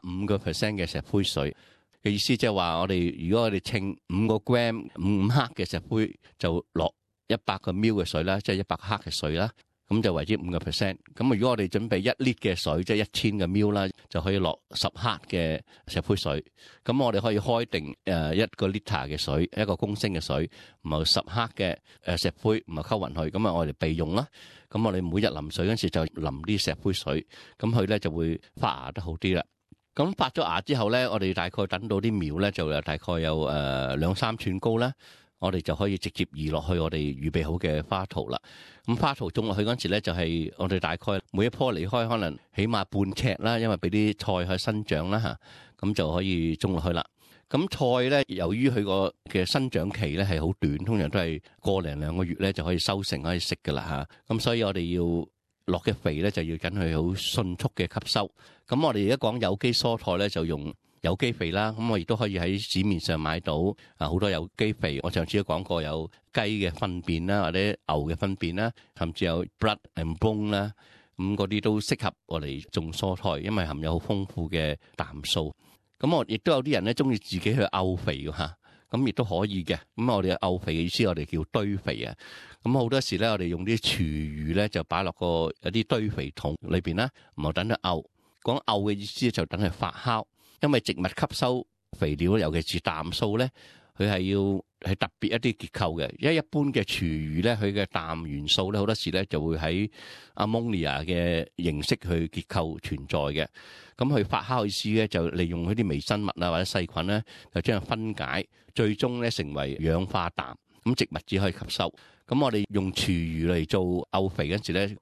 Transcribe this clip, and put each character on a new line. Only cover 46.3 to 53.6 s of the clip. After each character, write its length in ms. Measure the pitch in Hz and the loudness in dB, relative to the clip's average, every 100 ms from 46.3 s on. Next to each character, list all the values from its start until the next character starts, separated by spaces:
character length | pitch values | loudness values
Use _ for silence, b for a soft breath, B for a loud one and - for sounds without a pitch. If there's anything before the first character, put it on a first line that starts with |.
| 87 82 80 | 2 0 0
種 160 | 95 | 0
落 100 | 87 | 0
去 80 | 85 | 0
啦。 140 | 85 - _ b b _ | 0 -4 _ b b _
噉 180 | 135 185 | -2 -2
菜 420 | - 131 123 127 | 0 2 2 2
咧， 140 | 143 135 | 2 0
由 200 | 92 85 | 0 0
於 160 | 110 135 | 2 2
佢 140 | 123 101 | 2 2
個 280 | 95 95 - - | 2 2 -2 -2
嘅 200 | 95 90 | 0 2
生 240 | 143 131 | 0 0
長 220 | 90 90 | 0 -2
期 140 | - 87 80 | -2 -2 0
咧 80 | |
係 160 | 101 80 | 2 2
好 140 | 82 - | 2 2
短， 180 | 78 73 | 0 0
通 180 | 98 110 | 0 0
常 120 | 76 | 2
都 100 | 101 | 0
係 220 | 85 76 b b | 0 -4 b b
個 200 | 104 95 | 0 2
零 180 | 80 73 | 0 -2
兩 160 | 76 85 | -2 -2
個 80 | |
月 100 | 90 - | -2 0
咧 140 | 95 | 0
就 100 | 92 | 0
可 100 | 82 | 0
以 60 | 87 | 0
收 240 | - 101 | 0 0
成， 180 | 98 69 | -2 -4
可 140 | 80 87 | -2 -2
以 40 | |
食 160 | - 85 | -2 -4